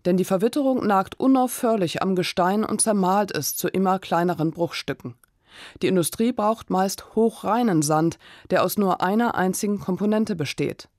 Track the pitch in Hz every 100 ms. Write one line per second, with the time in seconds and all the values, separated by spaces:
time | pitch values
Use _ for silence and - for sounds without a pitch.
0 | 180 180 165 190 220 302 269 254 208 190
1 | 190 - 262 262 254 - 233 226 170 -
2 | 190 185 175 - 180 208 220 214 - 208
3 | 180 196 202 - 139 - - 185 190 190
4 | - 170 180 160 160 160 170 - - 131
5 | - 117 _ _ _ - - - 170 185
6 | 160 - 233 240 208 226 - 185 190 -
7 | - - 226 226 190 220 240 165 147 156
8 | 165 - - - - 180 180 - 196 -
9 | 180 214 240 - 185 185 208 208 139 180
10 | 208 214 220 180 143 - 143 - -